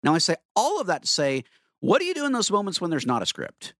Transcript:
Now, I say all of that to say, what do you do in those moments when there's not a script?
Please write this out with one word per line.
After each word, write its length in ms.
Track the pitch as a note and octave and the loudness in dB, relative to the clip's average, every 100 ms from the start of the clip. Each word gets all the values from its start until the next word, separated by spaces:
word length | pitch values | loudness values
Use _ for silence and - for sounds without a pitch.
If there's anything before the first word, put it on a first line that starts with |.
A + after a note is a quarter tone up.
Now, 100 | D3 | 2
I 60 | E3 | 2
say 160 | F3 E3+ _ - | 2 -2 _ 0
all 240 | C4+ G#4 | 2 0
of 60 | G3 | 0
that 140 | D3+ | -2
to 60 | - | 0
say, 380 | - C#3 C3+ - _ _ _ | 0 0 0 -6 _ _ _
what 200 | - B3+ | 2 2
do 60 | F4 | 2
you 80 | |
do 120 | F4+ C#4+ | -2 -2
in 60 | |
those 200 | B3 - | 0 0
moments 280 | G3+ G3+ F3 | 0 -2 -4
when 120 | F3 | -2
there's 160 | D3+ B2 | -2 0
not 160 | A#2+ | -2
a 20 | - | -2
script? 480 | - - _ - | -6 -10 _ -20